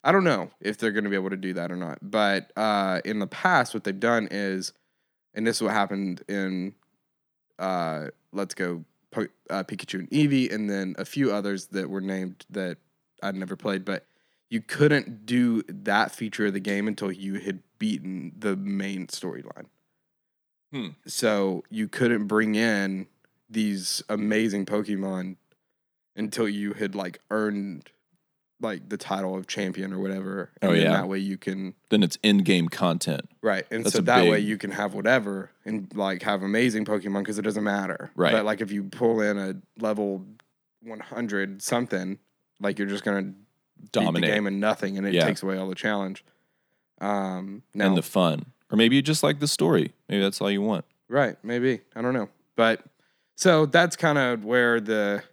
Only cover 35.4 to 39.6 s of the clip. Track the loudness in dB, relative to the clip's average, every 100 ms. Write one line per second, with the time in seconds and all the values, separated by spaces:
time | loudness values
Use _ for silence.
35.4 | -8 _ -8 -8 -6 -2 -2 0 0 0
36.4 | 0 2 2 2 0 -2 0 -2 -2 -2
37.4 | -2 0 0 0 -2 -6 -8 0 4 4
38.4 | 2 -2 -2 -4 -6 0 2 4 2 0
39.4 | -4 -8